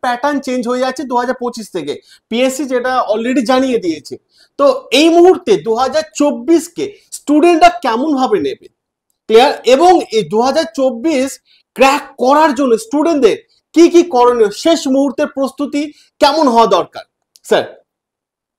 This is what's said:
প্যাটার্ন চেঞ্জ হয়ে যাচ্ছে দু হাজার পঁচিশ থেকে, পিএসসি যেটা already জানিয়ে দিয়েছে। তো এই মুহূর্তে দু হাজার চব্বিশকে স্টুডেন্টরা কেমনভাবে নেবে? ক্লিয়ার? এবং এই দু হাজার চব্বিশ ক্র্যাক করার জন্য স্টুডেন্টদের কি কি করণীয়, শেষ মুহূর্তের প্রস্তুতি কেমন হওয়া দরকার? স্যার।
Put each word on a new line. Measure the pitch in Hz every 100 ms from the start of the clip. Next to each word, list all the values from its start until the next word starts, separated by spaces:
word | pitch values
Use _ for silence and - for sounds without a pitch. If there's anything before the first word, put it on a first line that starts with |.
প্যাটার্ন | 254 240 285 285
চেঞ্জ | 277 254 233
হয়ে | 247
যাচ্ছে | 262 254
দু | 269 247
হাজার | 247 247
পঁচিশ | 240 233 208
থেকে, | 185 143 120 _ _ -
পিএসসি | 226 262 262 277
যেটা | 247 247 254 196
already | 214 226 262 226
জানিয়ে | 262 269 233
দিয়েছে। | 175 156 - 127 _ _ _ -
তো | 277 254 -
এই | 254 330
মুহূর্তে | 330 349 359 - 190
দু | 175 226
হাজার | 262 311 311 -
চব্বিশকে | 294 240 240 330 - - 139 - _
স্টুডেন্টরা | - - 294 339 330 349
কেমনভাবে | 349 254 226 302 269 254 202
নেবে? | 139 123 80 _ _ _ _ _ -
ক্লিয়ার? | 220 277 -
এবং | 214 262 349 349 240
এই | 220
দু | 160 208
হাজার | 254 277 320 -
চব্বিশ | 262 233 294 285 269 - _ _ _
ক্র্যাক | - 262 277 - -
করার | 247 294 311
জন্য | 247 269 220
স্টুডেন্টদের | - 285 311 302 226 156 - _ _
কি | 302 339
কি | 339
করণীয়, | - 247 240 240 208
শেষ | - 320 330 277
মুহূর্তের | 262 285 262 294
প্রস্তুতি | - 269 - 285 285 302 - _ -
কেমন | 285 302 285
হওয়া | 233 220
দরকার? | 180 151 110 - _ _ _
স্যার। | - 196 117 - _ _ _ _ _ _ _